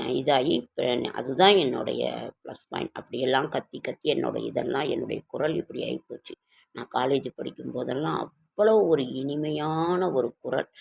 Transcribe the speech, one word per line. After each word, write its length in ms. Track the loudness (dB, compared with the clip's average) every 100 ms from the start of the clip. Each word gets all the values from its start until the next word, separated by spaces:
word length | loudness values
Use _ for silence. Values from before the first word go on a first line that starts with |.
| -2
இதாகி 400 | 0 4 4 4
இப்ப 580 | 0 -2 -2 0 0 -2
அதுதான் 440 | -4 -4 4 6 6
என்னுடைய 460 | 4 0 -2 -2 -2 -4 -10 -12
ப்ளஸ் 280 | -14 -16 -8
பாயிண்ட். 240 | -6 -6
அப்படியெல்லாம் 560 | -8 -10 -2 2 2 2
கத்தி 320 | -4 -6 -10
கத்தி 280 | -8 -4 0
என்னோட 240 | 0 0 -4
இதெல்லாம், 440 | -4 -4 -2 -2 -2
என்னுடைய 320 | -4 -4 -8 -8
குரல் 280 | -4 -2
இப்படி 280 | -2 -6 -6
ஆயிப்போச்சு. 520 | -6 -6 -8 -16 -16 -20 _ _ _
நான் 180 | -14 -6
காலேஜ் 360 | -2 2 0 -2 -8
படிக்கும் 360 | -10 -10 -10
போதெல்லாம் 460 | -6 -4 -4 -2 -4
அவ்வளோ 560 | -6 _ _ 2 4 6 6
ஒரு 160 | 4 2
இனிமையான 1000 | -4 -4 -2 -2 -2 -2 0 2 2 2
ஒரு 160 | 2 0 -4
குரல், 280 | -4 -4 -4 -8